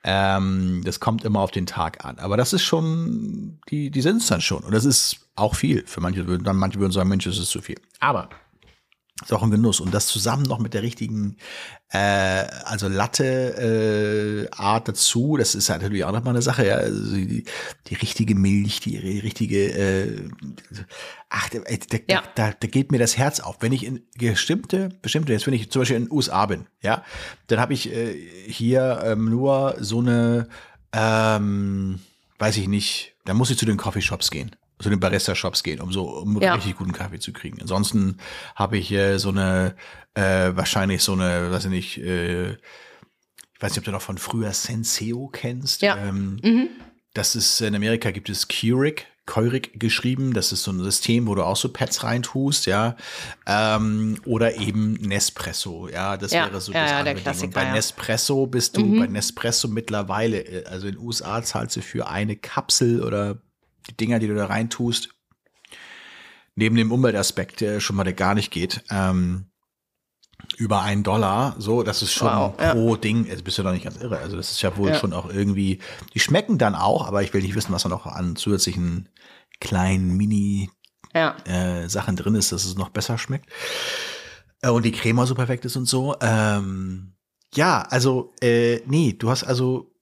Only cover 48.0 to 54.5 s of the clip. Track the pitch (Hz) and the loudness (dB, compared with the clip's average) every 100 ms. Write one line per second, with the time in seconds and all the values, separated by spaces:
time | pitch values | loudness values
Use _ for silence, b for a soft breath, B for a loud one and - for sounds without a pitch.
48 | 113 98 - 98 - - 113 123 143 156 | 0 -4 -6 -6 -4 0 2 2 2 -2
49 | - _ - - 120 127 - 110 113 - | -14 _ -4 0 2 0 -4 -4 0 0
50 | 123 131 135 117 - 95 - 92 95 95 | 0 0 0 0 0 -2 -2 -2 0 0
51 | - 117 117 98 85 101 - - 185 - | 4 4 4 2 2 0 -2 -2 -2 -2
52 | 113 120 120 135 139 143 - 98 117 117 | -2 -2 -2 -2 0 0 2 2 2 -2
53 | B B B B - 104 110 110 110 107 | B B B B 0 2 4 4 2 2
54 | 110 104 117 113 113 | 0 -2 -2 2 2